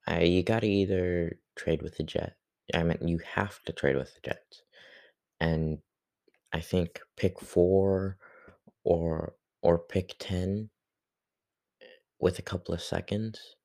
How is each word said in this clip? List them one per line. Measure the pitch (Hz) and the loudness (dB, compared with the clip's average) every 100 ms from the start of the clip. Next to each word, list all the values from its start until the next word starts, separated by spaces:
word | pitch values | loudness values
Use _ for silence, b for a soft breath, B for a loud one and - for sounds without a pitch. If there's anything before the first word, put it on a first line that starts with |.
| - | 0
uh, | 85 | 4
you | 85 90 | 4 4
gotta | 87 113 110 | 2 0 2
either | 98 98 95 90 87 82 - _ - | 2 2 2 0 0 -2 -6 _ -8
trade | - 80 | -2 -2
with | 78 - | -2 -6
the | |
Jet-, | - - - _ _ _ - | -4 -4 -6 _ _ _ -4
I | 85 | 0
mean, | 85 82 | 0 0
you | 85 85 - | 0 -2 -2
have | - 101 - | -4 -4 -4
to | - | -10
trade | - 71 67 | -2 0 0
with | 67 | -4
the | - - | -10 -10
Jets. | - _ - _ B B B B B _ _ | -10 _ -20 _ B B B B B _ _
And | 82 80 80 78 _ _ _ _ _ _ _ | 0 0 -2 -4 _ _ _ _ _ _ _
I | 82 | -8
think | - 92 85 - - - | -2 0 0 -6 -20 -2
pick | 95 - | -2 -2
four | - - 87 95 98 95 95 95 B B B B _ _ | -2 2 4 6 4 2 -2 -8 B B B B _ _
or, | - 85 82 80 80 - _ _ | 0 2 2 -2 -6 -12 _ _
or | - 85 | 4 4
pick | - 95 90 - | 2 -4 -4 -12
ten | - 90 92 101 110 _ _ _ _ _ _ _ _ _ _ _ B B _ _ | -6 -4 -2 -4 -6 _ _ _ _ _ _ _ _ _ _ _ B B _ _
with | 90 90 | 0 0
a | |
couple | - 92 - | -8 -8 -6
of | 85 | -6
seconds | - - - 104 110 107 - _ | -4 -6 -4 -4 -4 -10 -20 _